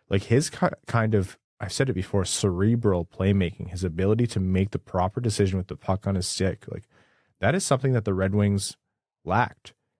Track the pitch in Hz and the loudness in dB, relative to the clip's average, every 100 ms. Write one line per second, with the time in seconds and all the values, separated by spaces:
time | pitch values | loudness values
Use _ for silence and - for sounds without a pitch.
0 | - 98 - 120 160 - 180 - - 117 | -4 -2 2 2 2 -2 -2 -2 -2 0
1 | 110 107 90 - _ - 98 - 139 92 | 2 2 0 -6 _ -12 -6 -2 -2 -2
2 | 92 101 90 - 104 87 101 117 110 90 | -2 -2 -2 0 0 2 2 2 2 0
3 | 82 - 95 101 87 - 85 87 92 80 | -2 0 2 2 0 -4 -10 -6 -4 0
4 | 95 110 120 - 92 92 98 95 - 92 | 0 2 0 0 0 2 0 -2 -4 -2
5 | 90 - 123 101 98 95 90 73 - 95 | -2 -2 -2 0 0 0 -6 -6 -4 -2
6 | - 98 90 - 92 - - - - _ | -2 -2 -4 -2 -2 -4 -10 -14 -14 _
7 | _ _ _ _ 98 175 - 131 139 123 | _ _ _ _ 0 0 0 0 2 0
8 | 107 92 95 104 104 101 - - _ _ | 0 0 2 2 2 2 -2 -10 _ _
9 | _ _ - 98 123 - - - _ | _ _ -2 0 0 -4 -20 -20 _